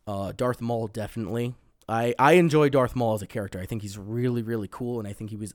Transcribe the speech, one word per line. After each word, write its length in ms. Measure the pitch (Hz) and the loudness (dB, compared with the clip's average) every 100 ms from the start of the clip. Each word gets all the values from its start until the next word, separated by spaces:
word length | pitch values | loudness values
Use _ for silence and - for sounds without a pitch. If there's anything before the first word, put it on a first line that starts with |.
| - | -8
Uh, 260 | 98 98 | -6 -6
Darth 300 | - 123 123 | -2 -2 -2
Maul, 240 | 117 117 113 | -4 -4 -4
definitely. 680 | 110 101 - 98 113 120 123 _ _ - | -6 -8 -6 -4 -4 -4 -8 _ _ -4
I, 240 | 113 120 120 | 0 0 4
I 140 | 139 | 8
enjoy 380 | 175 170 151 147 | 8 8 6 4
Darth 260 | 139 123 127 | 4 2 2
Maul 160 | 117 | 0
as 60 | 107 | 0
a 60 | 104 | -4
character. 340 | 117 98 90 | -8 -8 -8
I 60 | 92 | -6
think 160 | 113 | -6
he's 160 | 101 101 | -8 -10
really, 420 | 98 117 127 120 | -8 -2 0 0
really 260 | 110 117 98 | -2 -4 -6
cool, 320 | - 120 120 | -8 -6 -6
and 80 | 104 | -8
I 60 | |
think 160 | 101 110 | -10 -10
he 80 | 104 | -10
was 160 | 107 | -10